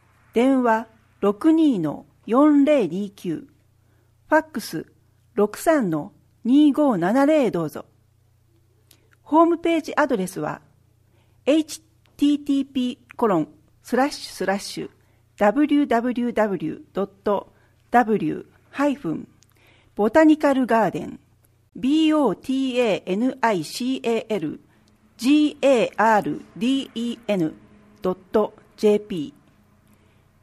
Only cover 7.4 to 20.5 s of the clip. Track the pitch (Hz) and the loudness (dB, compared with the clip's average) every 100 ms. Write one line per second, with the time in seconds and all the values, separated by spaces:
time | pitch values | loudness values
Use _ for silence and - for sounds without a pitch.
7.4 | 226 170 156 - - _ _ _ _ _ | 2 -2 -6 -8 -18 _ _ _ _ _
8.4 | _ _ _ _ _ _ _ _ - 302 | _ _ _ _ _ _ _ _ 0 2
9.4 | 339 339 339 330 - - 294 226 180 160 | 4 2 0 -2 -2 -2 -2 -2 -4 -6
10.4 | 151 - _ _ _ _ _ _ _ _ | -8 -8 _ _ _ _ _ _ _ _
11.4 | - 311 302 - _ _ _ - 285 285 | -2 0 -2 -10 _ _ _ -2 0 0
12.4 | 285 277 269 254 247 - - - 226 170 | -2 -4 -4 -4 -6 -8 -16 -2 0 0
13.4 | 151 - _ _ - 240 285 - - - | -2 -10 _ _ -4 -2 -2 -4 -14 -8
14.4 | 185 196 - - 143 _ _ _ _ - | -6 -6 -8 -12 -14 _ _ _ _ -2
15.4 | 208 240 302 285 277 233 247 240 240 214 | 0 2 2 0 0 0 -2 -4 -4 -2
16.4 | 208 180 151 - - - - _ 214 196 | -2 -2 -6 -10 -10 -8 -8 _ -4 -4
17.4 | - _ _ _ _ 240 220 208 151 151 | -6 _ _ _ _ 0 2 0 -2 -6
18.4 | - _ _ - 294 254 165 - - _ | -12 _ _ -4 -2 -2 -6 -8 -10 _
19.4 | _ _ _ _ _ - 208 320 311 302 | _ _ _ _ _ -4 2 4 6 4
20.4 | 294 | 2